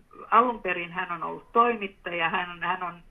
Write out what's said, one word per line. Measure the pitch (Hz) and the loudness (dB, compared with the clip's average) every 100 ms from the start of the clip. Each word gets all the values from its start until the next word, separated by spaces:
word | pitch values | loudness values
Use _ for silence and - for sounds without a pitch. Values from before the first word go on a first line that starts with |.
| - - - | -20 -20 4
alun | 214 254 226 | 4 4 0
perin | 190 175 175 | -4 -4 -4
hän | 170 180 | -6 -6
on | 170 | -6
ollut | 165 170 - | -6 -8 0
toimittaja, | 233 240 226 196 - - 175 165 | 4 4 2 -4 -8 -8 -2 -2
hän | 180 175 | -2 -4
on, | 175 | -6
hän | 170 180 | -4 -2
on | 175 170 - | -4 -10 -18